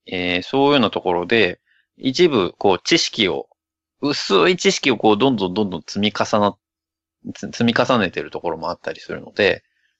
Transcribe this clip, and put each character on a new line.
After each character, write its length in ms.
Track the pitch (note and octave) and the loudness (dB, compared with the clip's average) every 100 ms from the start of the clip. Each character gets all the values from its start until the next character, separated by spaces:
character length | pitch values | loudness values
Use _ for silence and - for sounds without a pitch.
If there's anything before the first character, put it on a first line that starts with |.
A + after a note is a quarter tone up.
| - | -10
え 320 | F#2 F2+ F2+ | -6 -2 -4
ー、 60 | |
そ 200 | - C#3 | -2 0
う 20 | C#3 | 2
い 0 | |
う 20 | |
よ 60 | C#3+ | 4
う 20 | |
な 80 | G#2 | 2
と 120 | - | -2
こ 120 | F#2 | -2
ろ 120 | F2 F2 | -2 0
で、 340 | A#2 F#2+ - _ _ _ _ | 2 2 -2 _ _ _ _
一 300 | C3 C3+ F3+ | -6 2 2
部 260 | B2+ F2 - | 4 0 0
こ 160 | G2+ | 0
う 60 | F2+ | 0
知 140 | - - | 0 0
識 300 | - - F#2+ | 0 -2 -2
を、 200 | C#2 - _ _ _ _ - | -2 -8 _ _ _ _ -8
薄 480 | C#3+ C#3+ - G3 E3+ | -6 -4 0 2 2
い 80 | F#3 | 2
知 140 | G3 | 0
識 200 | F#3 C#3+ | 0 0
を 60 | A2 | 2
こ 160 | A2 | 2
う 40 | G#2 | 4
ど 140 | C3+ | 2
ん 40 | A#2 | 2
ど 140 | F#2+ | -2
ん 40 | |
ど 120 | F2+ G#2 | -2 -4
ん 40 | |
ど 80 | E2+ | -4
ん 40 | - | -10
積 140 | G2+ | -4
み 140 | G#2 | -2
重 260 | - A2 A2 | -2 -2 2
な-、 180 | G#2 - _ _ _ _ _ _ - | 0 -2 _ _ _ _ _ _ -18
つ-、 80 | - G2 - | -14 -12 -2
積 80 | |
み 100 | A#2 | 0
重 240 | A#2 A#2+ B2 | 2 2 2
ね 100 | F#2 | 0
て 100 | E2 | -4
る 100 | D2+ | -8
と 100 | - | -8
こ 80 | E2+ | -8
ろ 80 | D#2+ | -6
も 120 | E2 | -6
あ 40 | |
っ 60 | E2+ | -8
た 100 | - | -10
り 80 | - | -12
す 120 | - | -12
る 80 | E2 | -14
の 100 | - | -12
で、 320 | - G2 - _ _ _ | 0 0 0 _ _ _